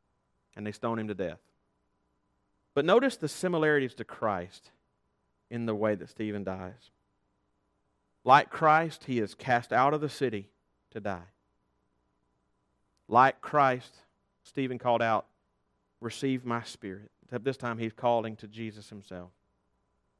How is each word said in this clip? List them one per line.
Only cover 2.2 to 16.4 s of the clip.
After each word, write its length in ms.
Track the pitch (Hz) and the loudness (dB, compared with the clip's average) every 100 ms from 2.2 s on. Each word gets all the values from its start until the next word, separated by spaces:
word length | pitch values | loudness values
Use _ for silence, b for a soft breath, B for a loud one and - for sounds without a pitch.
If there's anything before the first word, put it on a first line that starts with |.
| _ _ _ _ _ | _ _ _ _ _
But 100 | 143 | -2
notice 320 | 160 226 269 - | 4 4 4 -2
the 120 | 151 | -8
similarities 640 | - 180 170 151 147 127 | -4 -2 2 2 2 0
to 100 | - | -6
Christ 640 | 110 - 110 95 90 - _ _ _ _ _ _ _ _ _ | -16 -4 -2 -2 -6 -14 _ _ _ _ _ _ _ _ _
in 160 | 120 117 | -8 -4
the 80 | |
way 220 | 104 107 101 | 0 0 -2
that 140 | - | -6
Stephen 340 | - 107 101 | -8 -6 -4
dies. 460 | 95 92 92 120 - _ _ _ _ _ _ _ _ _ _ _ _ _ | -6 -8 -10 -14 -20 _ _ _ _ _ _ _ _ _ _ _ _ _
Like 280 | 123 143 - | 6 6 6
Christ, 540 | - 160 156 165 - | 2 4 4 2 -6
he 140 | - 120 | -4 -2
is 160 | 101 | -2
cast 380 | - 131 120 - | -6 0 0 2
out 220 | 113 139 | 2 4
of 80 | 151 | 2
the 60 | 147 | -4
city 420 | - 127 107 98 _ _ _ _ | -2 -4 -4 -10 _ _ _ _
to 100 | 113 | -10
die. 280 | 101 90 90 _ _ _ _ _ _ _ _ _ _ _ _ _ _ _ _ _ - | -8 -8 -12 _ _ _ _ _ _ _ _ _ _ _ _ _ _ _ _ _ 2
Like 320 | 117 131 - | 6 6 2
Christ, 560 | - 147 135 127 - - _ _ _ _ | -2 2 4 2 -8 -20 _ _ _ _
Stephen 360 | - - 131 123 | -12 -6 -6 -2
called 220 | 123 117 | 0 2
out, 260 | 113 107 - _ _ _ _ _ _ _ | 4 2 -2 _ _ _ _ _ _ _
"Receive 440 | 117 - 135 131 | -12 -4 -4 -2